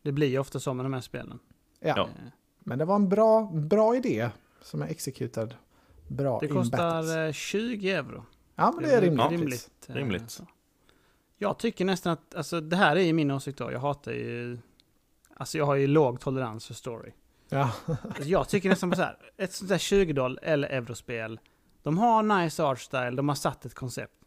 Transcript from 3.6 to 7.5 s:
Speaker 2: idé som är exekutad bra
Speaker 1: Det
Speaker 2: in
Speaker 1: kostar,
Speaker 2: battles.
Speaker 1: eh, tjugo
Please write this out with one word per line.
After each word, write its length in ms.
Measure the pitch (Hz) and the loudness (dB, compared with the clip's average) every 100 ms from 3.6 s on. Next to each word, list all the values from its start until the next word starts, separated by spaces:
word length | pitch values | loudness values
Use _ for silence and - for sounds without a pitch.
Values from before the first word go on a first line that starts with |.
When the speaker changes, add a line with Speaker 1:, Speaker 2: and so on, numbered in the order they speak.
| 151 202 220 254 | 2 4 4 2
Speaker 2:
idé 340 | 247 110 117 - _ _ | 0 0 -2 -6 _ _
som 200 | - 151 | -12 -8
är 60 | 147 | -8
exekutad 600 | 156 - - 120 - 113 - _ _ _ - - | -8 -8 -8 -8 -6 -8 -10 _ _ _ -20 -10
bra 320 | 131 139 113 | -2 -2 0
Speaker 1:
Det 60 | 147 | 0
Speaker 2:
in 60 | |
Speaker 1:
kostar, 240 | 139 117 139 | 0 0 0
Speaker 2:
battles. 380 | 170 165 160 160 | 0 -2 -2 -2
Speaker 1:
eh, 160 | 160 | -2
tjugo 580 | 143 - | -4 -4